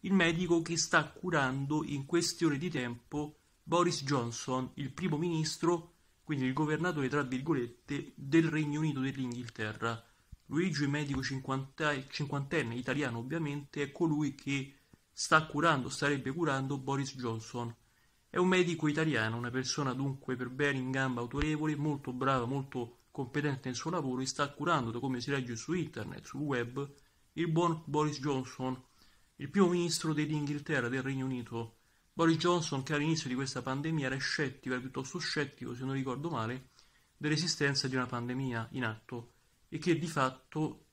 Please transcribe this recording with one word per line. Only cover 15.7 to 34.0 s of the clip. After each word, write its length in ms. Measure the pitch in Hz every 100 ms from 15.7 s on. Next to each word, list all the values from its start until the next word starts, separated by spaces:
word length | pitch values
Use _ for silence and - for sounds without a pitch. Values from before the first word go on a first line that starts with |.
| 147 120
starebbe 420 | - 143 143 131
curando 460 | 151 160 135 135 143
Boris 400 | 135 135 135 131
Johnson. 580 | 123 113 113 120 117 117 _ _ _ _ _
È 80 | -
un 120 | 180
medico 380 | 185 175 160 151
italiano, 520 | 151 160 127 110 117
una 120 | 120
persona 440 | 127 127 - 139
dunque 420 | 123 139 131 - 127
per 140 | 123
bene 260 | 127 143 135
in 140 | 127
gamba, 320 | 135 135 120
autorevole, 520 | 120 135 151 151 156
molto 380 | 147 147 143 143
brava, 320 | 127 131 131
molto 560 | 117 139 135 131 113 - _ -
competente 520 | 123 147 147 135 131
nel 60 |
suo 140 | 123 160
lavoro 320 | 175 135 127
e 60 | 131
sta 200 | - 143
curando, 400 | - 185 160 117
da 80 | 117
come 240 | 135 127
si 80 | 123
legge 260 | 139 120 113
su 160 | -
internet, 540 | 180 156 - 107 101 -
sul 160 | 131
web, 440 | 147 127 120 131 139 - _ _ _
il 180 | - 170
buon 320 | 160 175 160 -
Boris 340 | 147 151 143
Johnson, 580 | 143 135 123 - 131 127 - _ - _ _ _
il 120 | 139
primo 220 | 202 180
ministro 420 | 175 175 160 160
dell'Inghilterra, 800 | 151 151 151 147 147 143 147 120
del 100 | 131
Regno 240 | 131 135
Unito. 540 | 131 127 117 117 113 _ _ _ _
Boris 240 | - 165 160
Johnson, 460 | 180 175 165 139
che 100 | 135
all'inizio 380 | 151 151 160 127
di 40 |
questa 280 | 127 135 131
pandemia 420 | 123 131 156 160